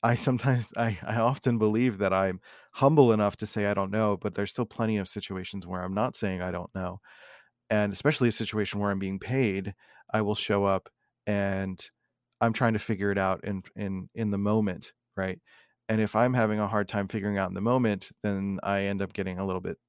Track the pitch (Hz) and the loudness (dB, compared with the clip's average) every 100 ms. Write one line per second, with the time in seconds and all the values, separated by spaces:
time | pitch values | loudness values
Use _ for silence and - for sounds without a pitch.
0 | 117 120 - 127 135 123 110 - 117 95 | 2 2 2 2 2 2 0 -2 -2 -2
1 | - 113 113 131 - 117 107 107 127 98 | -4 2 2 2 0 2 2 4 2 2
2 | 98 95 95 90 - - - - 139 156 | 2 2 2 -2 -10 -20 -20 2 4 8
3 | 127 110 104 - 107 - 101 101 98 104 | 8 8 2 0 -6 0 0 2 0 0
4 | 107 98 104 90 101 - 117 - 113 107 | 0 0 -4 -4 -6 -4 -6 -2 -2 0
5 | 92 - - 95 92 101 87 90 90 95 | -2 -8 -8 -8 -8 -10 -8 -6 -4 -2
6 | 123 - 104 92 90 90 87 95 90 92 | -2 -2 -4 -2 -4 -6 -8 -8 -8 -8
7 | _ - - - _ _ _ 107 104 98 | _ -20 -20 -20 _ _ _ 0 0 0
8 | 139 143 120 - 110 107 101 101 101 98 | -2 2 2 2 -2 -2 -2 0 0 0
9 | 95 95 98 131 120 95 95 - _ - | -4 -6 -4 0 0 0 -6 -12 _ -20
10 | _ 110 104 104 - 101 98 95 - _ | _ -2 0 -2 0 2 4 2 -2 _
11 | _ _ - 101 98 95 98 92 - _ | _ _ -4 0 0 -2 -4 -8 -14 _
12 | _ _ _ _ 117 113 123 107 - 101 | _ _ _ _ 0 2 2 0 -2 -2
13 | 101 98 95 95 - 98 - - 101 95 | 0 2 0 0 -4 -8 -8 -8 -6 -6
14 | - - 107 101 101 110 104 92 - _ | -8 -6 -4 0 2 2 2 -4 -12 _
15 | _ - 95 87 _ - _ _ - 110 | _ -6 -6 -6 _ -20 _ _ -4 0
16 | 107 110 123 127 110 107 104 107 101 107 | 2 2 2 4 2 2 0 0 0 -2
17 | 98 113 101 101 95 92 107 127 117 98 | -2 -4 -2 -2 -2 -2 0 2 2 0
18 | - - 104 98 98 98 - 98 98 98 | -6 -8 -4 -2 -2 -4 -2 0 0 -2
19 | 98 - 95 90 95 92 92 85 | -4 -4 -6 -4 -4 -4 -6 -10